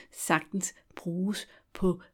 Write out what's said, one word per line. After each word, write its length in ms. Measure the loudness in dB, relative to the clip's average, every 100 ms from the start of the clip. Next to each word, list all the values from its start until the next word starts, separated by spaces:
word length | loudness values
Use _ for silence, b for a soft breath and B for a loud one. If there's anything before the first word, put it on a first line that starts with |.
| B
sagtens 640 | -6 2 2 2 -4 -4 -8 b -10
bruges 520 | -4 0 0 -2 -6 b b
på 280 | 0 2 2 B